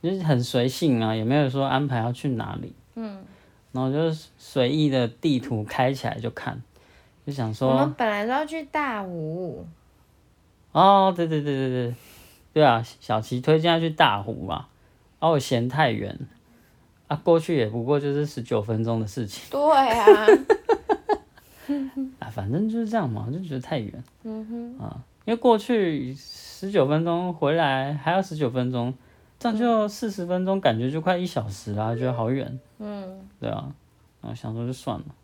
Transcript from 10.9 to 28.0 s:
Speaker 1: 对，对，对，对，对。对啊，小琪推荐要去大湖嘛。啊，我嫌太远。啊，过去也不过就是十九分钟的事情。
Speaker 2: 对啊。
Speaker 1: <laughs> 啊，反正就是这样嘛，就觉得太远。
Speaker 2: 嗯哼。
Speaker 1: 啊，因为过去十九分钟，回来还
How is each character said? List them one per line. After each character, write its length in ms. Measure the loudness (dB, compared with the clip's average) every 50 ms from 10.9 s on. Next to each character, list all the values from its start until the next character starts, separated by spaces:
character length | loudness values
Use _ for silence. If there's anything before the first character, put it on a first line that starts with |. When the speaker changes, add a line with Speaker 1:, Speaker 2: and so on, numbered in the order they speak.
| 8 8 6 4 2
Speaker 1:
对， 120 | 0 -2 0
对， 140 | 0 -2
对， 140 | 0 0 -2
对， 140 | 0 0 0
对。 260 | 0 -2 -2 -2 -4 -8 -14 -20 -20 -20 -20 -20 -20 _ _ _ _
对 100 | 6 6
啊， 200 | 6 6 4 0 -6 -12 _
小 220 | -6 -2 -2 -2
琪 180 | -2 -2 -6 -4
推 200 | 2 4 4 4
荐 120 | 4 4
要 80 | 2 2
去 120 | 2 -2
大 300 | 2 4 4 4 4 0
湖 220 | -4 -6 -8 -8 -6
嘛。 240 | -6 -6 -6 -8 -12 _ _ _ _ _ _ _ _ _ _
啊， 100 | 2 2
我 80 | 2 2
嫌 320 | 0 0 0 0 0 0
太 220 | 0 2 2 2
远。 260 | 0 -2 -6 -8 -8 -10 -14 -16 -16 -20 _ _ _ _ _ _ _ _ _ _ _ _ _ _
啊， 80 | -8 -4 2
过 160 | 4 4 4
去 160 | 4 2 0 0
也 100 | 0 0
不 160 | -2 -4 -2
过 160 | 0 0 0
就 120 | 0 0
是 140 | -2 -2 -2
十 160 | -4 -6 -10
九 180 | -6 -2 -2 -2
分 240 | 0 0 -2 -2 0
钟 160 | 0 -2 -2
的 60 | -4
事 220 | -4 -6 -8 -8 -8
情。 160 | -10 -14 -16 -8
Speaker 2:
对 100 | -4 0
啊。 680 | 4 4 6 6 4 4 2 4 8 8 8 10 10 8 8 8 8 2 0 0 2 -2 -2 -2 0 -2 -2 -2 0 -2 -2 -2 -2 _ _ -20 _ _ -20 -20 -6 -6 -4 -4 -4 -6 -6 -8 -8 -8 -8 -12
Speaker 1:
<laughs> 0 |
啊， 100 | -14 -10 -8
反 180 | -8 -6 -4
正 160 | -2 -2 -2 0
就 120 | -2 -2
是 100 | -4 0
这 80 | 0 0
样 100 | 0 0
嘛， 200 | -4 -4 -6 -6
就 80 | -6 -6 -6
觉 100 | -6 -8
得 60 | -8
太 180 | -6 -4 -6 -4
远。 260 | -4 -6 -10 -12 -16 -16 _ _ _
Speaker 2:
嗯 200 | -12 -12 -12 -10 -10
哼。 320 | -10 -10 -10 -12 -12 -12 -12
Speaker 1:
啊， 140 | -12 -12 -12 -16 _ _ _ _
因 80 | -4 -4
为 20 |
过 200 | 2 4 4 4
去 600 | 4 4 0 0 2 2 2 0 -2 -4 -6 -10
十 560 | -12 -14 -18 -18 -18 -18 -18 -16 -10 -10 -2
九 160 | 2 2 4 4
分 180 | 4 0 0
钟， 260 | 0 -2 -2 -2 -4
回 220 | -4 -2 0 0 2
来 400 | 2 2 2 2 0 -2 -2 -4
还 180 | -4